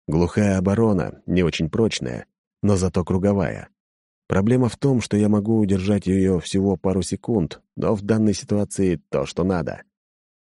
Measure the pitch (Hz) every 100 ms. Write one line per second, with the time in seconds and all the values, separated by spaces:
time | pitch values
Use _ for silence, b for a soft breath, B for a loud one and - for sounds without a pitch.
0 | - 78 87 - 101 95 92 104 113 95
1 | 53 - - 87 85 - 80 - 110 -
2 | 62 58 - _ _ _ 101 98 92 92
3 | 85 92 101 101 71 50 - _ _ _
4 | _ _ - 95 104 127 120 - 139 127
5 | - 104 104 104 104 113 101 98 95 101
6 | 90 95 95 90 - 98 98 92 98 95
7 | 87 92 - 113 76 - _ - 92 107
8 | 101 110 107 95 - 104 98 - 95 80
9 | _ 69 69 - 90 90 64 50 - _
10 | _ _ _ _